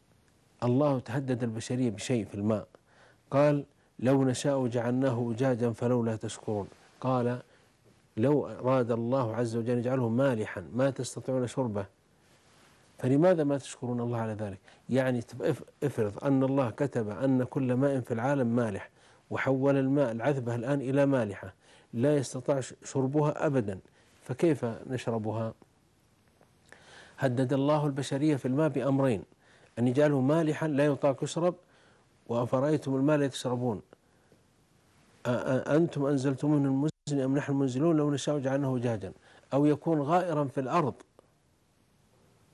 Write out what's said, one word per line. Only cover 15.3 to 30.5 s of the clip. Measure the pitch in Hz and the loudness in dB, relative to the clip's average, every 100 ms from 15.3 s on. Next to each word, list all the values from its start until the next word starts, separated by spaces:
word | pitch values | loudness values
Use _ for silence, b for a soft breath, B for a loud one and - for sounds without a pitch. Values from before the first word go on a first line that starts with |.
| 123 | -4
اف-، | - 127 - - | -2 -2 -6 -6
افرض | 143 123 104 98 | -4 -2 -4 -2
أن | 143 135 | 0 2
الله | 131 135 123 | 2 2 0
كتب | 104 143 127 104 | -2 -2 -2 -4
أن | 101 135 127 | -2 0 0
كل | 123 151 131 | 0 -2 0
ماء | 123 143 135 | 2 2 0
في | 117 | -2
العالم | 113 123 143 117 | -2 0 0 2
مالح، | 117 117 95 - b b b b | 0 0 -4 -10 b b b b
وحول | 104 - 135 139 139 | -4 0 2 2 2
الماء | 135 143 131 | 2 2 0
العذبة | 113 135 139 120 | 0 -2 -2 -2
الآن | 120 117 143 | -4 -2 -2
إلى | 131 139 139 | 0 2 4
مالحة | 131 107 95 98 - b b b | 2 0 -6 -12 -18 b b b
لا | 117 135 147 | -2 2 2
يستطاع | 127 131 127 139 | 0 -6 -2 -2
ش-، | 127 - | -2 -12
شربها | - 139 131 147 147 - 160 | -6 -2 0 2 2 2 0
أبداً، | 135 104 95 - b b b | 0 -2 -6 -12 b b b
فكيف | - 123 170 139 | -10 0 2 2
نشربها؟ | 120 113 - 123 - 113 107 107 113 - - _ _ _ _ _ _ _ _ _ - B B B B B | -2 -6 -6 -6 -2 -2 -2 -4 -6 -8 -20 _ _ _ _ _ _ _ _ _ -20 B B B B B
هدد | 139 123 131 | 0 0 0
الله | 139 139 151 147 | 2 2 2 0
البشرية | 139 131 139 156 139 | -2 -4 0 0 0
في | 127 | 0
الماء | 131 156 | 0 0
بأمرين، | 135 135 135 135 101 - _ b b b - | 0 0 2 2 0 -4 _ b b b -2
أن | 123 | 0
يجعله | 127 151 143 | 4 4 4
مالحاً | 131 160 156 | 4 2 2